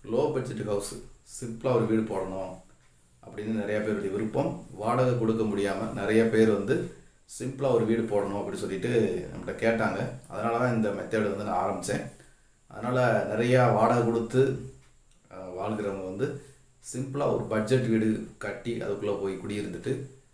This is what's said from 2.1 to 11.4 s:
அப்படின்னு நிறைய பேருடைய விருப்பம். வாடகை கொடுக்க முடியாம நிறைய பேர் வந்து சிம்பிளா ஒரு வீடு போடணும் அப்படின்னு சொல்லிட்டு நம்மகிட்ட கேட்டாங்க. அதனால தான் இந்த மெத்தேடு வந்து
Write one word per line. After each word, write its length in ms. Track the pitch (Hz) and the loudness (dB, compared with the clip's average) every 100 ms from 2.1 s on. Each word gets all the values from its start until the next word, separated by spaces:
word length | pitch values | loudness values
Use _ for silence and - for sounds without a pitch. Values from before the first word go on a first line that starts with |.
| 95 92 95 92 92 - - _ _ _ _ - | -4 -4 -6 -8 -10 -20 -20 _ _ _ _ -16
அப்படின்னு 180 | - | -8
நிறைய 360 | 110 110 101 107 | -4 -2 0 0
பேருடைய 300 | 110 101 95 | 0 -2 -2
விருப்பம். 560 | 101 107 - 165 - - | -2 -2 -2 -2 -4 -12
வாடகை 480 | 92 110 123 127 120 | -6 -2 2 2 2
கொடுக்க 260 | 110 110 | 2 2
முடியாம 480 | 107 101 101 95 110 | 0 0 0 -2 -4
நிறைய 320 | 127 101 110 | -4 4 6
பேர் 260 | 113 110 110 | 6 6 6
வந்து 400 | 98 98 95 175 - - _ _ - | 4 2 0 -2 -10 -20 _ _ -8
சிம்பிளா 340 | 127 135 135 | -8 -2 2
ஒரு 120 | 117 | 4
வீடு 180 | 107 113 | 4 2
போடணும் 340 | 110 101 98 101 | 2 0 0 -4
அப்படின்னு 180 | 101 | -6
சொல்லிட்டு 680 | 87 98 95 98 110 98 87 - | -6 -6 -4 0 2 2 -2 -6
நம்மகிட்ட 160 | - - | -10 -8
கேட்டாங்க. 600 | - 113 113 104 98 127 - - | 0 2 2 0 -2 -6 -8 -10
அதனால 300 | 98 117 120 | -4 -2 2
தான் 160 | 123 | 2
இந்த 140 | 113 104 | 2 0
மெத்தேடு 480 | 98 - 110 101 | -2 -2 0 0
வந்து 80 | 95 | -2